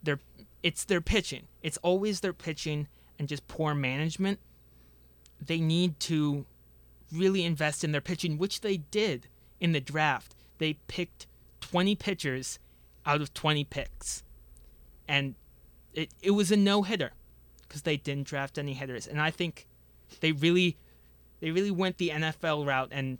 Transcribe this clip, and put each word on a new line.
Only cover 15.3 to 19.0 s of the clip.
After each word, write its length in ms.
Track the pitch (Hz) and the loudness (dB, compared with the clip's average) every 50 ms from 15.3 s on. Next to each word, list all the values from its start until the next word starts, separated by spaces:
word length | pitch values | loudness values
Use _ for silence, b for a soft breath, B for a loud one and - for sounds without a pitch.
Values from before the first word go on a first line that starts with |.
| - - - - - - - - - - - - - | -6 -10 -20 -20 -20 -20 -20 -20 -20 -20 -20 -10 -6
it, 160 | 156 165 - - - | -6 -6 -6 -8 -4
it 120 | - 190 | 2 2
was 200 | 202 208 208 170 | 4 4 4 4
a 40 | 214 | 6
no-hitter 560 | 208 196 196 202 208 196 185 226 190 143 - - - - - - - - - - - - - | 6 6 6 4 4 2 0 0 -2 -2 -4 -6 -14 -20 -20 -20 -20 -20 -20 -20 -20 -20 -14
'cause 140 | - 147 | -14 -6
they 140 | - 165 151 | -2 -2 -2
didn't 300 | 139 - 147 139 139 139 | -2 -2 -4 -4 -4 -4
draft 320 | - - 139 139 139 - - | -4 -4 -6 -6 -4 -6 -6
any 160 | 143 143 135 | -6 -6 -6
hitters. 320 | 131 139 135 123 117 | -6 -6 -6 -6 -8